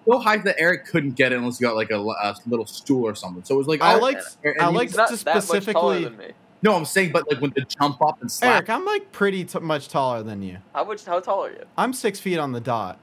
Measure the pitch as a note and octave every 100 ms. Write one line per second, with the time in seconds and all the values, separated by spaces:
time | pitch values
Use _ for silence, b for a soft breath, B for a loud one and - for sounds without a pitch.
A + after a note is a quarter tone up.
0 | - B3 G#3+ G#3 F#3+ E3 E3 F3+ - E3
1 | C#3+ B2 C3 B2 A#2+ A#2 A#2+ A2 G#2+ G#2+
2 | G#2+ G2 G#2 G2 A#2+ A#2+ G#2+ - - C3
3 | A2+ G#2+ - F2+ - C3+ C#3 D#3 E3 A3
4 | B3+ C4+ - - D3 D3+ F3 F3 A#3 F#3+
5 | A#3 A#3 - F#3+ G3 G3+ G#3 F3 F3+ F#3
6 | D#3 G#2+ - - _ _ G#3+ F#3 D3+ F#3+
7 | F3+ E3 D3+ C3+ C#3 C3 B2+ - C#3+ C3+
8 | D3+ - A#2+ - B3 G#3+ G#3+ B3 F#4+ G#4
9 | G4+ - G3+ F#3+ F3+ F3 E3 D3 - D3+
10 | C3 A#2 A2 G2+ F#2+ F2+ - - F#3+ G#3+
11 | F3+ F3 F3+ G3+ C3 - - - A#3 B3+
12 | A3 G3 G3 E3+ C#3 A#2+ A#2+ A#2 F#2 -